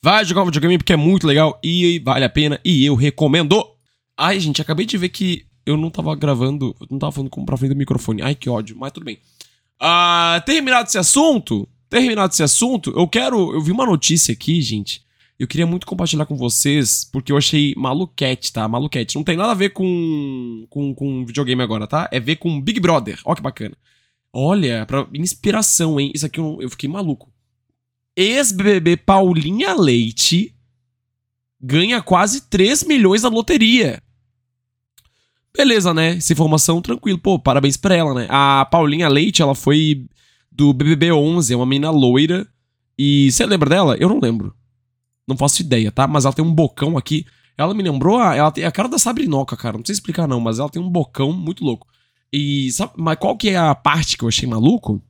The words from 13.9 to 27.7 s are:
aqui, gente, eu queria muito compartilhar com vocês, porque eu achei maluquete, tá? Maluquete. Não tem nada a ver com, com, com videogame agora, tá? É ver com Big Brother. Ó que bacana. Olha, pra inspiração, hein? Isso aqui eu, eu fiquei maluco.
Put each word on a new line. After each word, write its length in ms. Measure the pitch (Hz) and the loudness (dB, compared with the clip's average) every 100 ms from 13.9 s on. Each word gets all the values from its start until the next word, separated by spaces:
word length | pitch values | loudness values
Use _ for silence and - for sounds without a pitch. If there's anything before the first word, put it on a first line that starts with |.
| 170 - 165 - | 0 0 0 0
aqui, 300 | 113 - 170 | -2 -2 -2
gente, 400 | 127 110 101 - _ _ _ _ | -2 -6 -8 -12 _ _ _ _
eu 80 | 127 | -8
queria 200 | 151 170 | -4 -2
muito 200 | 175 - | -4 -6
compartilhar 380 | 180 175 156 | -6 -4 -2
com 100 | 151 | -4
vocês, 720 | 143 123 - 143 147 123 - - | -4 -4 -2 0 0 0 -2 -4
porque 180 | 139 131 | -8 -2
eu 60 | 143 | 0
achei 380 | 139 156 147 139 | 2 2 0 -2
maluquete, 800 | 131 135 180 - 135 127 - | -4 -4 -6 -4 -4 -4 -6
tá? 120 | - 110 | -6 -4
Maluquete. 500 | 117 147 131 113 147 | -4 -4 -6 -6 -6
Não 60 | |
tem 140 | 156 170 | -2 -2
nada 140 | 214 | 0
a 40 | |
ver 200 | 214 196 | 0 -2
com, 920 | - 185 175 165 151 143 131 123 113 113 | -2 -2 -2 -2 -4 -6 -8 -10 -12 -12
com, 240 | 147 143 | -6 -6
com 320 | 131 139 131 123 | -6 -6 -6 -6
videogame 340 | 120 135 127 | -6 -2 0
agora, 260 | 123 110 110 | 0 -4 -4
tá? 220 | 151 165 | -4 -4
É 80 | 131 | -4
ver 180 | 117 160 | -2 -4
com 220 | 170 151 | -2 -4
Big 220 | 135 226 | -2 0
Brother. 400 | 170 160 107 - | 2 2 -2 -10
Ó 120 | - | -6
que 80 | 131 | -4
bacana. 340 | 135 - 104 - _ _ _ _ _ | -6 -10 -14 -14 _ _ _ _ _
Olha, 540 | 117 143 202 156 117 110 | -4 0 0 0 -4 -4
pra 200 | 135 135 | -6 -6
inspiração, 880 | 139 175 - 202 214 208 - 165 147 | -6 -8 -4 -2 0 0 0 0 0
hein? 100 | 139 | -2
Isso 100 | 147 | -4
aqui 160 | 147 - | -8 -6
eu, 160 | 156 156 | -8 -8
eu 80 | 127 | -12
fiquei 180 | - 135 | -10 -10
maluco. 420 | 180 185 135 _ _ _ _ _ | -6 -6 -6 _ _ _ _ _